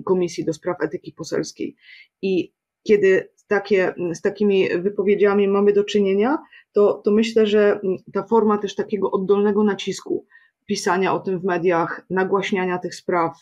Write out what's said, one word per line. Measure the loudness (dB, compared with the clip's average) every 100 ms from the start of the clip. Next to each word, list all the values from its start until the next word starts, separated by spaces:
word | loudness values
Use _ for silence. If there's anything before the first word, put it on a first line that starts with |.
| -2
Komisji | 0 -2 -4 -6
do |
Spraw | -6 -6 -6
Etyki | -6 -8 -14
Poselskiej. | -16 -8 -6 -6 -8 -12 -12 -20 -20 -20 _
I | -4 -2 -4 _ _ _
kiedy | 0 4 4 2 0 _ -4
takie, | -4 0 0 0 -2 -6
z | -4
takimi | -4 0 2 2 2 0
wypowiedziami | -2 0 2 2 4 2 2
mamy | 2 4
do | 2
czynienia, | 2 0 2 2 0 -2 -6 -20 _
to, | 2 2
to | 2 2
myślę, | 2 2 2 4
że | 4 4 2 -2 -6 -6
ta | -8
forma | 0 2 4 0
też | -2 -6
takiego | -4 -4 -2
oddolnego | -2 0 2 2 2
nacisku, | 0 0 -6 -8 -6 -6 -8 _ _ _ -8
pisania | -4 -2 0 0
o | -2
tym | -4 -6
w |
mediach, | -4 -2 0 0 -2 -6 -6
nagłaśniania | -4 0 -2 -2 -2 -2 -4
tych | -8 -10
spraw, | -4 -2 -2 -6